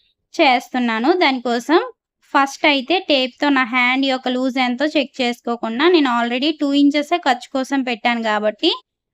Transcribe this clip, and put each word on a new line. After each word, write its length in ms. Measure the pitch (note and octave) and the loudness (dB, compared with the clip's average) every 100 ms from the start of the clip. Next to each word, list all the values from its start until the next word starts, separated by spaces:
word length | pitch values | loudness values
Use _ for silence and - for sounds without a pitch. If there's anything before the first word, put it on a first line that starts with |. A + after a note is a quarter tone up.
| _ _ _ | _ _ _
చేస్తున్నాను. 760 | - D4 B3 - B3+ A#3+ A3 B3 F#4 | 0 2 2 -2 -4 -2 0 0 2
దానికోసం 600 | D#4 C4 B3 A#3+ A#3+ E4+ B4+ - _ _ _ | 2 0 -2 -4 2 0 0 -8 _ _ _
ఫస్ట్ 300 | C#4+ C#4 - D#4+ | 0 0 0 0
అయితే 300 | C#4 B3 F#4 | 0 0 -2
టేప్‌తో 480 | - C#4 B3+ - D4 | 0 0 0 -2 0
నా 140 | C4+ B3 | 0 0
హ్యాండ్ 380 | B3+ B3 C4 C4+ | 0 0 0 0
యొక్క 220 | B3+ B3+ | -2 -2
లూజ్ 260 | B3+ C4 B3+ | -2 -2 -2
ఎంతో 280 | B3 B3 D4+ | -2 -2 -2
చెక్ 260 | D#4 - | -2 -4
చేసుకోకుండా, 680 | - A#3+ A#3+ - A#3 A3+ A3+ E4 | -4 -4 -4 -6 -6 -6 0 2
నేను 220 | F4 C#4 | 4 2
already 400 | A#3+ A#3 B3 D4 | 0 0 -2 -2
టూ 180 | D#4 C#4+ | -2 0
ఇంచెసే 440 | C#4+ C#4+ D4 D4 F4 | 4 4 2 -2 -2
ఖర్చు 320 | D4 B3 - | 0 -2 -2
కోసం 280 | C4 B3+ C#4 | -6 -2 -4
పెట్టాను 380 | B3 A3+ A#3+ A#3 | -4 -4 -2 -2
కాబట్టి 480 | A3+ G#3+ G#3+ G#3 E4 B5 - _ _ | -2 -2 -2 0 -2 -2 -8 _ _